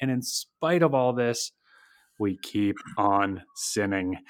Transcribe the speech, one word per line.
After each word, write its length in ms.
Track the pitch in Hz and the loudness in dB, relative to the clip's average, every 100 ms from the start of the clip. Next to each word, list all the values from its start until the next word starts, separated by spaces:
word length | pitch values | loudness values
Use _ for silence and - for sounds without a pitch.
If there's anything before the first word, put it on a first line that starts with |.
And 80 | 135 | -2
in 100 | 127 | -2
spite 600 | 123 - - _ 160 175 | -2 -6 -8 _ 0 4
of 100 | 165 | 4
all 220 | 139 127 | 4 2
this, 380 | 123 120 117 - - _ - - _ _ - | 2 0 0 -6 -12 _ -20 -20 _ _ -4
we 160 | 104 90 | -2 -2
keep 400 | - 104 104 98 - - | -4 -2 0 -2 -6 0
on 460 | 101 101 98 95 - - | 2 4 2 -2 -10 -10
sinning. 640 | - 107 101 98 92 92 - | -6 -2 0 0 -2 -6 -10